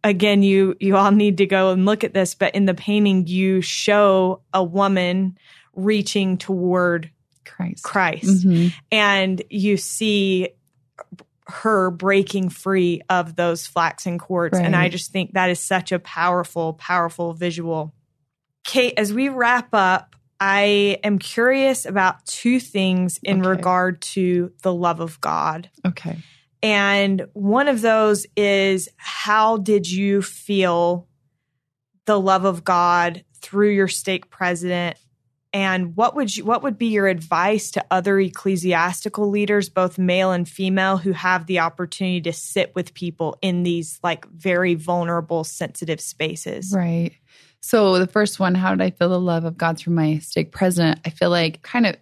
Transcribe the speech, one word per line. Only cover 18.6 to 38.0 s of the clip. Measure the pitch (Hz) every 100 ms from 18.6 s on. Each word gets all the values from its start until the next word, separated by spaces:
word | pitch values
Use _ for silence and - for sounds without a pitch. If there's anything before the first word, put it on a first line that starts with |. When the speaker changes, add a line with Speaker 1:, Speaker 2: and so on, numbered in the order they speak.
Speaker 1:
Kate, | - 269 247 -
as | 208
we | 214 277
wrap | 262 240 247 240
up, | 220 185 185 - _ _ _
I | 196 196 202 202 202 196
am | 208 202
curious | - - 240 269 269 254 -
about | 196 185 - -
two | - 240 254
things | 240 202 190 185 180 -
in | - 190
Speaker 2:
Okay. | 185
Speaker 1:
regard | 185 180 180 180 175 -
to | - 185 180 175 _
the | 190
love | 175 175 165
of | 165 160
God. | - 156 156 156 175 _ 185
Speaker 2:
Okay. | 175 170 165 - _ _ _
Speaker 1:
And | 220 208 202 202 196 196 -
one | 208 196 233 285
of | 247
those | 226 220 214 208 - -
is, | 202 196 196 190 170 _
how | - - 208 214 220 226
did | 196 208 175
you | 185 202 202
feel | 190 - - 196 185 170 175 180 175 _ _ _ _ _ _ _ _ _ -
the | 208
love | 190 190 196
of | 170
God | 165 180 175 175 170 170 _ _
through | - 196 208
your | 202 190
stake | - - 185 -
president? | - 180 175 180 175 175 - _ _ _ _ _ 202
And | 190 185 180 170
what | 233 277
would | 240 214
you, | 208
what | 240
would | 277 208
be | 233
your | 214 196
advice | 180 160 165 185 214 -
to | - -
other | 185